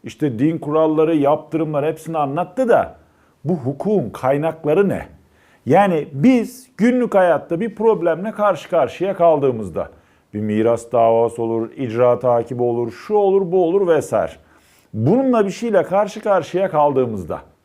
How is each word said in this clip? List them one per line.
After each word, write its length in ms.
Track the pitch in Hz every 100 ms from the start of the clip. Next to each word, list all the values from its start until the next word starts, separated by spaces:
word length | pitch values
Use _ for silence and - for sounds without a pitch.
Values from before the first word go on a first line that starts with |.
İşte 360 | - - 151 113
din 180 | 151 160
kuralları, 580 | 147 151 160 156 160 160
yaptırımlar 680 | 139 151 - 156 156 147 151
hepsini 320 | 160 - 160
anlattı 520 | 139 151 175 - 247
da 260 | 160 - - _ _ _ _
bu 100 | 135
hukukun 560 | 175 123 139 196 208 117
kaynakları 800 | - 131 143 160 160 151 165 202
ne?" 160 | 95 - - _ _ _ _ 117
Yani 420 | 165 202 165 147
biz 560 | 139 233 247 214 - - -
günlük 380 | 226 254 233 196
hayatta 440 | 180 143 - 170
bir 160 | 226 190
problemle 560 | 220 190 170 160 208
karşı 380 | 208 208 165 -
karşıya 460 | 170 123 - 185 185
kaldığımızda, 760 | 170 151 135 113 98 85 - - _ _ _
bir 60 | 107
miras 520 | 107 107 113 117 117
davası 520 | 120 113 113 117 117
olur, 280 | 113 113 113
icra 480 | - 127 113 123 120
takibi 440 | 127 120 113 120
olur, 280 | 120 120 117
şu 220 | 110 - 208
olur, 360 | 196 196 180
bu 120 | 185
olur 240 | 165 196 185
vesaire. 440 | 151 - 110 80 - _ _ _ _ _
Bununla 520 | 110 120 240 269 240 196
bir 60 |
şeyle 320 | 170 233 196
karşı 380 | 151 190 208 214
karşıya 480 | 214 190 143 175 190
kaldığımızda 680 | 156 147 135 123 104 82 82 - _